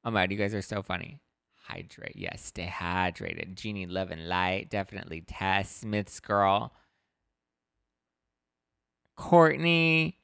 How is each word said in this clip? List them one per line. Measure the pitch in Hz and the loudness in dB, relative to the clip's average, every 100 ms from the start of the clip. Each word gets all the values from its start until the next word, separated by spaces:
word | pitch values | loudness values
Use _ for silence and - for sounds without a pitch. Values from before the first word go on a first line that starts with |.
Oh | 120 | 0
my | 110 | 2
God, | 92 | 2
you | 101 | 0
guys | 101 | -2
are | 104 | -2
so | - 104 | -4 -6
funny. | 95 92 - 143 _ _ _ _ - | -4 -6 -6 -16 _ _ _ _ -14
Hydrate. | - 87 - - - | -14 -14 -14 -14 -10
Yes, | 92 - | -10 -10
stay | - - 87 | -12 -8 -8
hydrated. | - 87 90 90 87 - - 92 | -6 -2 0 0 -2 -8 -8 -10
Jeannie, | 92 110 101 90 | -8 -8 -6 -4
love | 92 95 | -4 -4
and | 82 82 | -6 -2
light. | 90 92 95 - | 0 0 -2 -4
Definitely | 104 98 101 - 82 | -6 -6 -10 -10 -10
Tess. | 80 - 95 98 95 | -10 -6 0 0 0
Smith's | - 107 104 101 - | -8 -4 -2 -2 -10
girl. | - 101 98 101 117 _ _ _ _ _ _ _ _ _ _ _ _ _ _ _ _ _ _ _ _ _ _ _ _ - | 0 4 4 4 0 _ _ _ _ _ _ _ _ _ _ _ _ _ _ _ _ _ _ _ _ _ _ _ _ -16
Courtney. | - 175 160 143 170 165 165 160 160 - | 6 8 8 6 2 4 6 4 2 -4